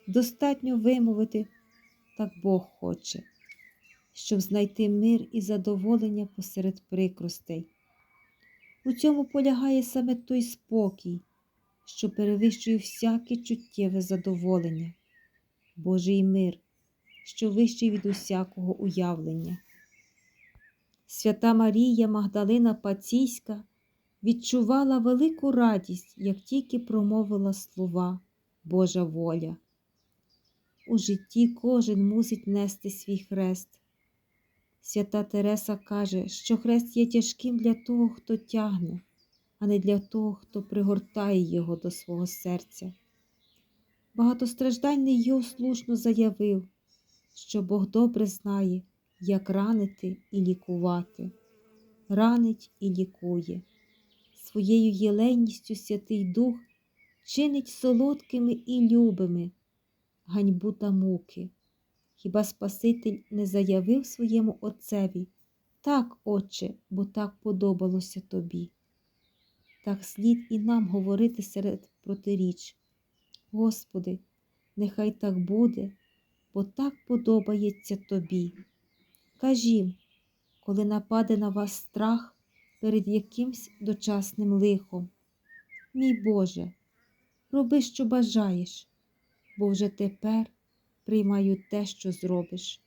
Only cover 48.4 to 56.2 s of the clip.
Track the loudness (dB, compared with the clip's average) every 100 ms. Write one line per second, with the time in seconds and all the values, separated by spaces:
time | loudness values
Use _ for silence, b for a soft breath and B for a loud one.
48.4 | -4 -2 0 -2 -8 _ _ -10 -2 -2
49.4 | 0 -2 0 0 -2 -4 -8 -8 -6 0
50.4 | 0 0 -4 -2 0 -2 -4 -12 -14 -14
51.4 | _ _ _ _ _ _ -2 2 4 4
52.4 | 2 0 -8 -6 -4 -2 -2 -4 -4 -4
53.4 | -4 -10 -12 _ _ _ _ _ _ _
54.4 | -8 -2 4 6 4 2 2 4 4 4
55.4 | 2 -2 -10 -10 -6 -8 -4 -4